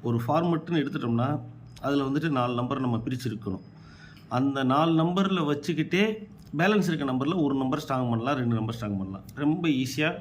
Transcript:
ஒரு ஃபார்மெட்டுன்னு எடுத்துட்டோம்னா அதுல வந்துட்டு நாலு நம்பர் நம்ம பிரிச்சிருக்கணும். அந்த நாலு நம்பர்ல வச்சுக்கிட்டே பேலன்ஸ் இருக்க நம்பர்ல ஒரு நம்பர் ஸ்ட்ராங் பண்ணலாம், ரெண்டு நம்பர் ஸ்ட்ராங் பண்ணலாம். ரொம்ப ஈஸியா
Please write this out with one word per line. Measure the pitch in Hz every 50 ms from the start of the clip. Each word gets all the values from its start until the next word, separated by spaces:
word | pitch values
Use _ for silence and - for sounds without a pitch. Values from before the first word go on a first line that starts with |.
| -
ஒரு | 123 117 113
ஃபார்மெட்டுன்னு | 117 120 147 165 170 175 170 156 165 - 170 156 139
எடுத்துட்டோம்னா | 139 - 147 127 117 117 117 127 139 151 151 - - - - - - - -
அதுல | - 135 143 143 135
வந்துட்டு | 135 139 151 160 165
நாலு | 143 127 120 123 120
நம்பர் | 123 127 123 139 131 131
நம்ம | 123 117 113
பிரிச்சிருக்கணும். | 117 131 127 120 - 120 107 - - 101 95 - - - - - - - - - - - - - - -
அந்த | 123 123 135 139 135 139 131
நாலு | 127 131 147 160 170 165
நம்பர்ல | 160 160 175 180 196 190 185 190 175 156
வச்சுக்கிட்டே | 147 147 147 - - 160 151 156 - 180 185 214 220 214 - - - - - - - -
பேலன்ஸ் | 147 175 202 214 202 165 170
இருக்க | 160 143 143
நம்பர்ல | 135 127 123 135 151 190 180
ஒரு | 147 139 135
நம்பர் | 135 131 131 147 147 -
ஸ்ட்ராங் | - 135 127 127 120
பண்ணலாம், | 117 113 113 135 143 131
ரெண்டு | 123 120 117
நம்பர் | 110 110 117 113
ஸ்ட்ராங் | - 113 104 101 95
பண்ணலாம். | 95 95 95 95 - - -
ரொம்ப | 135 143 147 160 160 170 160 139
ஈஸியா | 127 131 123 - 147 151 165 - -